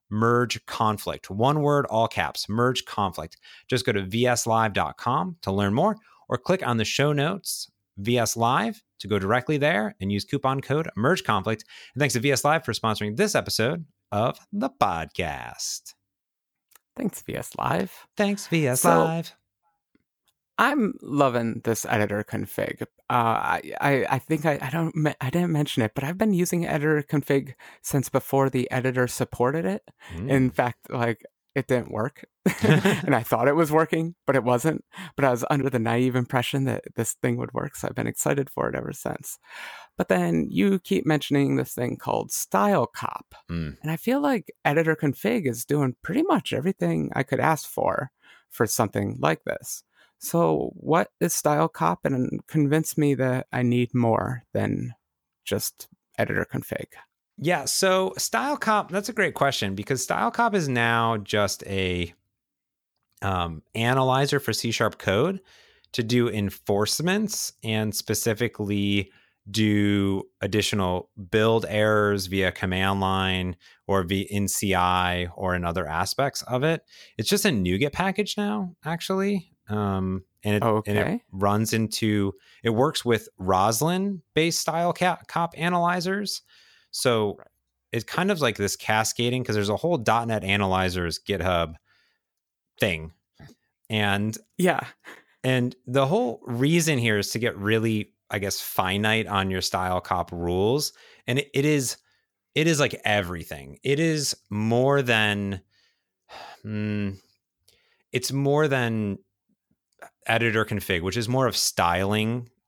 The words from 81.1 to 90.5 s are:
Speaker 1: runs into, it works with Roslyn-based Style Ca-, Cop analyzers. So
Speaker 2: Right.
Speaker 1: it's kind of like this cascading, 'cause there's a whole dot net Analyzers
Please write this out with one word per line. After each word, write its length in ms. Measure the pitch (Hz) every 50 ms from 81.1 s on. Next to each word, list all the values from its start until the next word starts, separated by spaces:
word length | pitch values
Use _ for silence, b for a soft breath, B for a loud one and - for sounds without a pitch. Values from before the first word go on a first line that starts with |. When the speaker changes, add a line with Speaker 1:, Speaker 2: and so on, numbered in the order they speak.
| 214 240 _ -
Speaker 1:
runs 420 | - 95 101 101 104 107 113 110 -
into, 600 | 113 110 104 - - 117 107 107 104 98 98 95 b b b b b b
it 80 | 117
works 340 | 110 107 135 160 147 - -
with 240 | 120 117 107 - - _
Roslyn-based 1200 | - 95 92 95 92 98 110 113 113 147 165 180 185 190 202 196 170 - _ - 156 160 170 160 -
Style 340 | - - 156 170 170 175 160
Ca-, 280 | - 180 180 165 - -
Cop 260 | - - 175 170 165 -
analyzers. 840 | - 160 175 180 175 170 175 180 180 160 185 190 202 208 185 - - b b b b b b b b b b
So 440 | b - - 127 120 113 107 101 -
Speaker 2:
Right. 100 | - - _ _ _ _ _ _ _ _ -
Speaker 1:
it's 120 | - 117 110
kind 260 | - - 160 180 196
of 100 | 208 160
like 160 | 143 117 101
this 180 | - 101 98 -
cascading, 680 | - - - 107 110 110 - - - 120 120 123 127 120
'cause 100 | - 107
there's 140 | 107 101 101
a 60 | 104
whole 200 | 95 - 170 175
dot 300 | 139 107 113 110 117 117
net 160 | 117 110 104 90
Analyzers 760 | 95